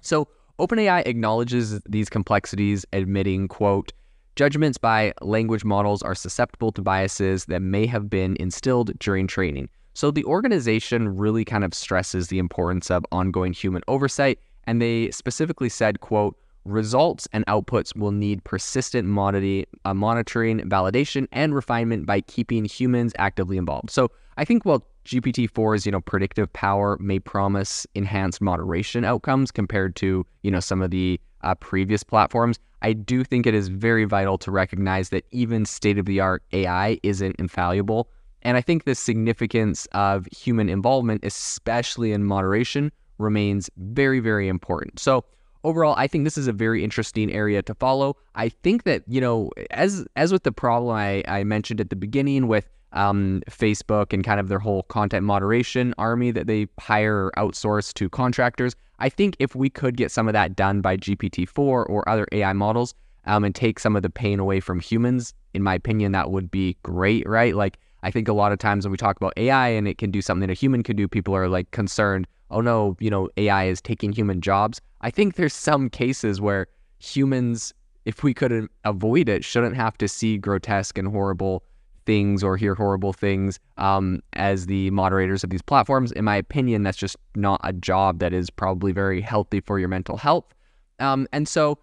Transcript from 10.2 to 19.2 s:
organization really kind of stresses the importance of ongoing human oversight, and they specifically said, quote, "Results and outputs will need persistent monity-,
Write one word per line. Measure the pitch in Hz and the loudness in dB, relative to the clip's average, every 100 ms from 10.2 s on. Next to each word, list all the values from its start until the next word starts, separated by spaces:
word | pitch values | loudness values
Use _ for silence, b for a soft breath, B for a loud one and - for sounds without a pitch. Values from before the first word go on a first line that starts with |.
organization | 120 165 247 202 117 110 - 120 110 95 | 0 0 2 0 2 0 0 -2 -2 0
really | 104 113 | 0 0
kind | 110 110 | 0 0
of | 98 | -2
stresses | - - 92 87 92 87 | -4 -2 -2 -2 -4 -4
the | 92 | -2
importance | 90 - 87 92 - | -2 -2 -2 -2 0
of | 90 - | -2 0
ongoing | 87 92 90 92 | -2 0 0 -2
human | 90 98 92 - | -2 -4 -4 -2
oversight, | 135 139 - 139 123 _ - | 0 0 0 0 0 _ -16
and | - 117 | -4 0
they | 117 117 117 | 2 0 -2
specifically | - - - 160 165 123 | -4 -8 -4 -4 -2 -4
said, | - 113 101 | 0 0 0
quote, | - 107 104 - _ - | -2 0 0 -2 _ -20
"Results | - 104 107 123 165 - - | -4 -2 0 2 2 2 -6
and | 107 107 | -4 0
outputs | 104 98 117 - - | 0 0 -2 -2 -4
will | 104 | -2
need | 101 104 101 | 0 0 -2
persistent | - 98 - 131 127 127 95 | -4 -6 -4 -4 -2 -2 0
monity-, | 101 | 0